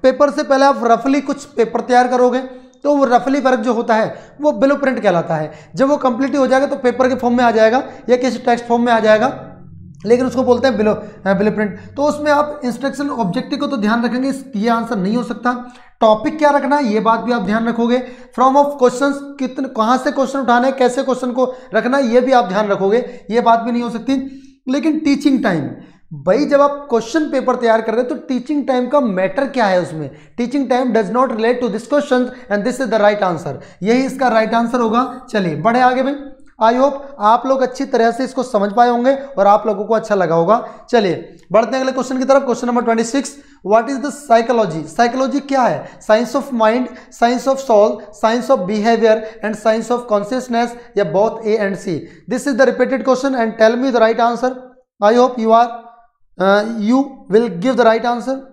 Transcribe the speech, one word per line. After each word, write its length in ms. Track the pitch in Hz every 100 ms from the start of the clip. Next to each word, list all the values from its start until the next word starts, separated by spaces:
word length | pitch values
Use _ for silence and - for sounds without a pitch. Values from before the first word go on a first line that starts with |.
Paper 280 | 254 262 294
से 120 | 277
पहले 220 | 302 269 277
आप 140 | 240
रफली 360 | 220 226 269 285
कुछ 220 | 277 277 -
paper 340 | - 220 233
तैयार 260 | 220 247 247
करोगे, 320 | 247 247 247
तो 560 | 262 - - _ 285 294
वो 100 | 262
रफली 340 | 247 - 277
work 200 | 262 254
जो 140 | 226
होता 220 | 226 233 220
है 180 | 196 - - -
वो 100 | 294
ब्लूप्रिंट 460 | 220 269 285 277 247
कहलाता 360 | 202 175 165 160
है। 160 | 156 - - 165
जब 140 | 269
वो 80 | 285
complete 380 | 262 233 269 277
हो 100 | 262
जाएगा 200 | 262 285
तो 80 | 285
paper 340 | 247 240 254
के 60 | 254
फॉर्म 220 | 240 240
में 60 |
आ 80 | 240
जाएगा 320 | 220 220 254 - - -
या 80 | 247
किसी 220 | 254 226
text 260 | - 240 240
form 200 | 233 240
में 60 |
आ 60 | 226
जाएगा, 280 | 214 214 214 - - - - - - - 196
लेकिन 200 | 247 254
उसको 180 | 240
बोलते 240 | 240 240 269
हैं 100 | 208
ब्लू-, 200 | 214 208 - - 190
अ, 80 |
ब्लूप्रिंट। 460 | 190 208 208 214 - - -
तो 80 |
उसमें 280 | 285 294 302
आप 300 | 294 294 - 247
instruction 440 | - 269 269 285
ऑब्जेक्टिव 500 | 254 208 254 254 277
को 80 | 277
तो 100 | 277
ध्यान 280 | 208 233 233
रखेंगे, 240 | 247 269
इस-, 160 | 269 - 202
ये 140 | 226
answer 260 | 233 226 233
नहीं 200 | 185 240
हो 60 |
सकता। 300 | 240 240 240 247 - - - _
टॉपिक 360 | 220 214 302 311
क्या 120 | 294
रखना 260 | 285 269 285
है, 100 | 262
ये 140 | 214
बात 180 | 226 226
भी 120 | 196
आप 100 | 240
ध्यान 260 | 185 220 233
रखोगे। 340 | 233 233 247 254 - - -
From 200 | 254 277
of 160 | 285
questions, 400 | 285 247 240 277 277 285 277
कितने, 280 | 262 254 262
कहाँ 300 | - 220 254
से 140 | 277
question 280 | 277 254 269
उठाने, 320 | 247 240 254
कैसे 300 | 262 247 247
question 280 | 254 254 254
को 140 | 240 254 - -
रखना 240 | 208 226 277
है, 100 | 254
ये 140 | 240
भी 100 | 254
आप 140 | 254 196
ध्यान 220 | 185 214
रखोगे, 300 | 196 196 226 247 - -
ये 100 | 220
बात 180 | 233 226
भी 120 | 226
नहीं 120 | 240
हो 60 | 240
सकती। 520 | 226 226 269 - - - _ -
लेकिन 280 | 277 320 311
teaching 420 | 302 285 294 262
time, 200 | 202 165 127 - - _ _ 151
भाई 220 | 135 220 277
जब 160 | 277
आप 240 | 285 285 -
question 400 | 233 220 320 302
paper 240 | 269 240 247
तैयार 260 | 233 226
कर 120 | 226
रहे 80 | 220
हैं 80 | 247
तो 60 | 302 -
teaching 380 | 254 247 294 269
time 200 | 254 247
का 120 | 294
matter 480 | 247 185 190 190 269
क्या 180 | 254 208
है 160 | 185
उसमें? 280 | 165 156 143 - - -
Teaching 320 | 240 285 247
time 220 | 247 262
does 180 | 220 190 233
not 200 | 254 226
relate 260 | 220 247
to 80 | 247
this 180 | 202 -
question 380 | 294 285 254 247 - -
and 160 | 202 196
this 140 | 247
is 100 | 262
the 100 | 214
right 220 | 208 214
answer, 320 | 185 165 147 135 - -
यही 220 | 185 247 269
इसका 220 | 262 254
right 260 | 220 214
answer 260 | 233 233 247
होगा। 420 | 226 226 262 - -
चलिए 260 | 214 180 147
बढ़े 240 | 165 233
आगे 220 | 254 254
भाई, 120 | 262 285 - - - _
I 100 | 220
hope 260 | 247 277 277 - -
आप 260 | 208 240 262
लोग 160 | 269
अच्छी 240 | 254 - 277
तरह 260 | 240 226
से 120 | 233
इसको 200 | 254 -
समझ 280 | 247 208 202
पाए 160 | 202 240
होंगे 240 | 240 247
और 340 | 277 - - 202
आप 180 | 208 214
लोगों 180 | 196 202
को 80 |
अच्छा 220 | 220 220 202
लगा 200 | 170 165
होगा। 280 | 170 233 240 - -
चलिए 480 | 240 196 156 - - _
बढ़ते 240 | 196 233 262
हैं 60 |
अगले 100 | 262
question 260 | 269 247 262
की 80 | 254
तरफ। 200 | 269 269
Question 220 | 226 240
number 160 | 240
ट्वेंटी 200 | 233 226
सिक्स, 320 | 226 277 - - - _ 180
what 220 | 220 240
is 80 | 277
the 140 | 285
psychology? 720 | - - 233 233 240 208 160 -
Psychology 520 | - 240 254 262 269
क्या 200 | 277 269
है? 380 | 233 147 - -
Science 340 | - 214 233 -
of 180 | - 240
mind, 260 | 220 233 247 - -
science 340 | - 233 247 269
of 120 | 269
soul, 360 | - 214 214 240 - -
science 340 | 226 240 240
of 140 | 262 180
behavior 500 | 214 214 226 226 226 226 - 208
and 140 | 214
science 320 | 233 220 226
of 160 | 240 240
consciousness, 720 | 208 202 254 247 233 233 - - -
या 80 | 190
both 300 | 175 220 220 220
A 140 | 220
and 180 | 196 190
C? 200 | - 156 - - -
This 160 | 240 285
is 100 | 247
the 100 | 254
repeated 360 | - 247 262 220
question 320 | 247 277 262
and 140 | 226 214
tell 180 | 220 240
me 140 | 269
the 120 | 233 220
right 200 | 233 233
answer। 240 | 233 254 254 - _ _ _
I 120 | 208
hope 240 | 240 247 247
you 140 | 220
are, 160 | 226 240 - - - _ _ _ -
uh, 260 | 190 202 220 226
you 220 | 208 262 277 - -
will 180 | 202 233 175
give 180 | 226 233
the 140 | 226
right 180 | 220 240
answer। 240 | 240 240 269 -